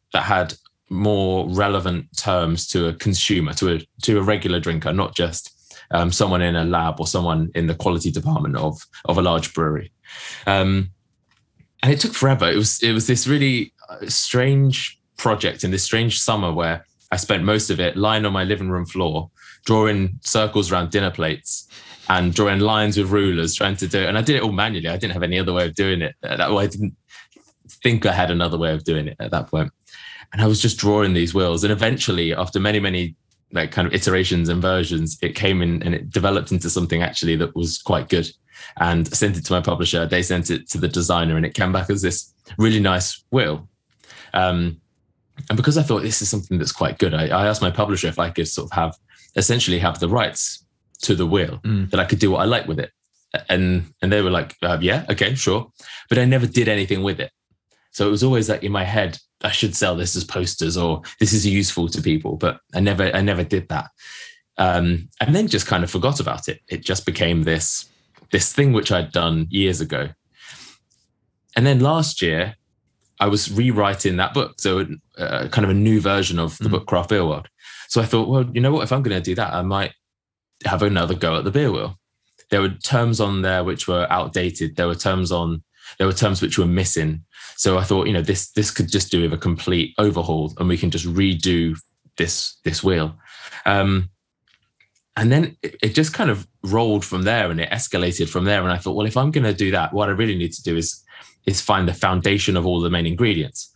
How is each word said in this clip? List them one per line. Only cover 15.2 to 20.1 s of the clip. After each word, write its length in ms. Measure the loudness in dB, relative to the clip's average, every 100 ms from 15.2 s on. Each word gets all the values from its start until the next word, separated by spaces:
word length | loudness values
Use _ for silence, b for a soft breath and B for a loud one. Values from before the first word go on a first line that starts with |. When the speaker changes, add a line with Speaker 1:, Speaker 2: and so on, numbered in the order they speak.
| 0 0 0 -2
Speaker 1:
in 60 | -2
this 140 | -2
strange 360 | 0 0 0 0
summer 320 | 0 0 0
where 320 | 0 -2 -4 -8 _ _
I 40 | -4
spent 280 | 0 0
most 260 | 2 2 0
of 100 | 0
it 160 | -2 0
lying 300 | 0 2 0
on 60 |
my 120 | 0
living 240 | 0 -2 -2
room 160 | -4 -4
floor, 440 | -2 -2 -2 -6 B B B
drawing 540 | 0 4 4 2 -2